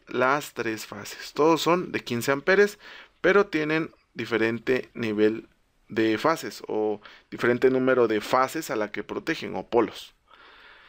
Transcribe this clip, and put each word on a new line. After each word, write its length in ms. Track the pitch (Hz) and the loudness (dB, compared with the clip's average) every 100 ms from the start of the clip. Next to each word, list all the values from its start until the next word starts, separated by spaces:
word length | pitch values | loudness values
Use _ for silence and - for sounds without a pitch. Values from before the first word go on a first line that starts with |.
| - | -8
las 440 | 123 127 147 - | 0 2 0 -2
tres 320 | - 113 107 | -6 -6 -6
fases. 480 | - 104 107 - - | -10 -14 -14 -14 -8
Todos 300 | - 156 156 | 0 2 4
son 280 | 156 180 - | 2 0 -2
de 100 | - | -8
quince 320 | - 120 113 | -6 -4 -2
amperes, 460 | 139 165 190 208 - - - - _ | -2 2 4 4 0 -18 -20 -20 _
pero 240 | 165 196 202 | 2 4 2
tienen 440 | 156 151 160 160 - _ | 0 -2 -2 -4 -10 _
diferente 760 | - 113 113 113 117 123 127 - | -10 -2 0 2 0 0 -2 -2
nivel 560 | 117 113 107 107 110 - _ _ _ _ | -8 -4 2 2 2 -6 _ _ _ _
de 300 | 110 110 107 | 0 0 2
fases 440 | 151 160 113 - - | 0 0 -4 -12 -6
o 320 | 107 107 104 - - _ | -2 -2 -4 -10 -20 _
diferente 400 | - 120 123 131 | -2 0 4 4
número 380 | 131 127 127 113 | 4 2 4 2
de 120 | 107 | 0
fases 500 | - 127 131 160 165 | 0 0 0 -2 -6
a 60 | 117 | -6
la 140 | 104 | -6
que 140 | 104 | -8
protegen 500 | - 104 107 160 101 95 | -10 -8 -6 -6 -8 -10
o 100 | 90 | 0
polos. 480 | 117 104 - - _ _ - - - - - | 2 2 -2 -18 _ _ -20 -20 -20 -20 -20